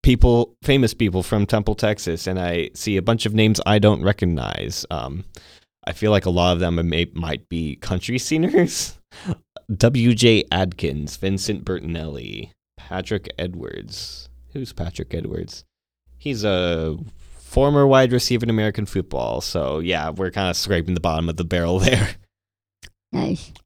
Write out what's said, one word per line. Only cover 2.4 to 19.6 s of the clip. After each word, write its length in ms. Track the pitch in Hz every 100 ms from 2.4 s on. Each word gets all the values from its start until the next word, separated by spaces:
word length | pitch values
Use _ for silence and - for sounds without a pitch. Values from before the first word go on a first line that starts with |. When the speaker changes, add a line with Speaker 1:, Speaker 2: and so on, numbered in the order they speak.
| 90 85 -
Speaker 1:
see 240 | - 110 95
a 40 |
bunch 220 | 98 113 110
of 60 | 110
names 260 | 110 107 -
I 100 | 107
don't 240 | 107 98
recognize. 840 | 95 - 90 78 52 50 50 - -
Um, 360 | 76 64 85 - - - - _ _ -
I 60 |
feel 180 | - 107
like 160 | 101 95
a 40 |
lot 220 | 87 90
of 60 | 87
them 300 | 87 85 85
may, 180 | 78 87
might 340 | - 80 73 -
be 260 | 85 78 -
country 420 | - 92 - -
singers. 800 | - 160 180 294 175 - - - _ - 190
<laughs> 120 | - _ - - 98
W 400 | 120 131 120 113
J 280 | 117 107 -
Adkins, 640 | 90 90 - 73 71 73 -
Vincent 460 | 95 95 - 101
Bertinelli, 840 | - 92 82 82 80 71 53 50 - _ _ -
Patrick 540 | - 92 87 107 - -
Edwards. 920 | 90 90 - - - - - - - - -
Who's 200 | 139 120
Patrick 400 | - 85 - -
Edwards? 500 | 82 - - - - - _ _ _ _ -
He's 260 | 147 113
a 540 | 104 90 87 82 80 80 - - - -
former 480 | - 127 143 147 139
wide 240 | 131 127
receiver 320 | 123 - 120 117
in 40 |
American 360 | 110 107 110 101
football. 540 | 95 - 67 57 60
So, 360 | - 87